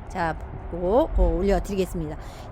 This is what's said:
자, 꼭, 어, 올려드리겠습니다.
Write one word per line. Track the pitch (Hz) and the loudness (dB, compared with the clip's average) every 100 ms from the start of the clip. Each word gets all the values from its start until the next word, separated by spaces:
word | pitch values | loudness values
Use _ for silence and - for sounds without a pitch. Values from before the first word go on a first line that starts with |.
| - | -8
자, | 190 165 156 - - - | -2 -2 -2 -8 -10 -8
꼭, | 170 180 233 320 - | -4 2 4 4 4
어, | 262 165 | 4 4
올려드리겠습니다. | 196 185 - 196 180 180 151 151 - - - | 2 2 2 -2 -2 -2 -6 -8 -12 -12 -4